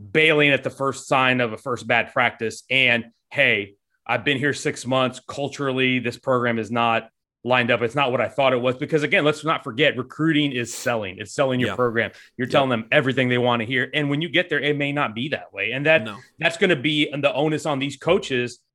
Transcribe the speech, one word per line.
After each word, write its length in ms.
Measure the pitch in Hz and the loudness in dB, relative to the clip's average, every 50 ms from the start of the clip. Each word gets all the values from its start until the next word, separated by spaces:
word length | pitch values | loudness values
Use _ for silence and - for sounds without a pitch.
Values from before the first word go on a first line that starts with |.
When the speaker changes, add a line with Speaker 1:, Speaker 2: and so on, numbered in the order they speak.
| 104 101 | -10 -2
Speaker 1:
bailing 380 | 98 156 156 160 156 151 147 143 | 0 2 4 4 4 4 4 4
at 140 | 139 127 - | 2 2 -2
the 80 | 131 | -4
first 360 | - - 135 135 131 - - | -6 -4 -4 -4 -4 -6 -4
sign 340 | - 143 131 131 127 127 123 | 0 2 2 4 4 2 2
of 120 | 123 113 107 | 0 -2 -4
a 40 | |
first 280 | - - 139 120 104 - | -8 -8 -8 -8 -6 -2
bad 260 | 113 123 117 107 - | 0 0 0 0 0
practice 520 | - 131 123 117 - - 117 110 - - - - | 0 0 0 0 0 -4 -6 -6 -8 -8 -6 -2
and, 340 | 127 135 131 123 120 117 117 - _ _ _ - | 0 2 4 4 2 2 0 -6 _ _ _ -6
"Hey, 460 | - 143 139 127 113 104 101 98 - _ _ _ _ _ - | 0 2 2 2 2 0 -2 -6 -10 _ _ _ _ _ -6
I've 180 | - 120 123 104 | -4 -4 -2 0
been 140 | 147 143 127 | -2 -2 0
here 120 | 143 143 | 0 -2
six 320 | 127 - - 151 139 - - | -2 -2 -4 -6 -6 -6 -4
months. 380 | 120 131 131 131 123 127 - - | -2 0 0 0 0 -2 -6 -14
Culturally, 720 | - - 139 139 135 135 - 143 135 127 131 131 127 127 127 | -12 -8 -8 -8 -6 -6 -6 -4 -2 0 0 2 2 0 0
this 180 | 110 120 120 | -2 -4 -8
program 400 | - - 135 127 123 120 120 117 | -6 -2 0 0 0 2 0 -2
is 140 | 113 107 101 | -2 -2 -2
not 380 | 120 120 117 117 113 113 - - _ _ _ _ _ _ - | 0 0 2 2 2 0 -2 -6 _ _ _ _ _ _ -2
lined 260 | 120 127 127 120 117 | 0 2 2 2 2
up. 140 | 120 117 120 | 2 0 0
It's 100 | 113 120 | -2 0
not 180 | 147 143 127 | 0 -2 0
what 80 | 123 131 | 0 -2
I 80 | 113 | -2
thought 260 | 101 - - 139 131 127 | -2 0 0 2 2 2
it 40 | |
was." 200 | 120 120 131 127 | 2 0 0 -2
Because 260 | 127 147 - 160 151 147 | -2 -4 -2 0 0 0
again, 200 | 147 - 196 147 | 2 2 2 2
let's 220 | 151 151 147 143 | 2 0 0 -2
not 180 | 156 156 127 - | -4 -4 -4 -4
forget, 320 | 135 110 127 151 139 113 | -6 -2 2 2 2 2
recruiting 560 | 120 120 - - - 156 160 156 147 151 143 | 0 -6 -8 -4 -2 0 2 2 2 2 0
is 220 | 127 123 120 113 - | -2 -4 -6 -6 -8
selling. 440 | - - 123 120 113 104 92 92 98 | -6 -4 -2 -2 -2 -4 -6 -10 -12
It's 160 | 107 104 - | -12 -8 -2
selling 240 | 151 143 135 127 123 | 0 0 2 2 0
your 100 | 123 107 | 0 0
Speaker 2:
Yeah. 60 | 95 | 0
Speaker 1:
program. 340 | 104 123 120 110 117 107 95 - - - - _ | 0 0 0 0 0 -2 -2 -4 -12 -20 -14 _
You're 120 | - 127 | -6 -4
Speaker 2:
Yeah. 60 | 131 - | 2 2
Speaker 1:
telling 160 | 147 135 131 | 2 4 2
them 160 | 123 110 110 - | 0 -2 0 2
everything 380 | - 151 143 135 120 135 127 123 | 2 2 2 2 2 0 2 2
they 80 | 123 | 2
wanna 280 | 123 120 123 120 117 113 | 2 2 2 2 0 0
hear. 260 | 120 135 123 131 131 - | -2 -2 -2 -2 -2 -2
And 160 | 151 147 143 | -2 -2 0
when 140 | 143 147 165 | -2 -2 -2
you 60 | 170 | -2
get 200 | 131 170 180 180 | 0 0 0 0
there, 100 | 156 143 | -2 -2
it 160 | 127 143 147 | 0 0 -2
may 160 | 143 143 143 | 0 -2 -2
not 220 | 143 147 139 113 107 | -2 -2 -2 -2 -4
be 160 | 117 131 156 | -4 -6 -4
that 240 | 127 - - - - | -6 -6 -8 -8 -8
way. 200 | 95 98 110 120 | -6 -4 -4 -4
And 120 | 135 143 | 0 2
that, 180 | 156 160 156 113 | 4 4 4 2
Speaker 2:
No. 140 | 113 104 101 - _ _ - | -2 -10 -12 -16 _ _ -2
Speaker 1:
that's 180 | 156 170 165 | -2 -2 0
gonna 180 | - 196 185 170 | 2 2 2 4
be 360 | 139 120 156 151 151 151 147 - | 2 2 0 2 2 2 0 0
the 160 | 143 135 143 | 0 0 0
onus 360 | 113 127 151 156 156 147 - | 0 2 0 0 0 -2 -2
on 100 | 160 143 | -2 -2
these 180 | 135 139 143 139 | -2 -2 -6 -6
coaches 640 | - - 160 180 208 - - 135 123 123 117 - - _ _ _ | -4 2 2 2 2 2 -2 -2 -2 -2 -4 -8 -14 _ _ _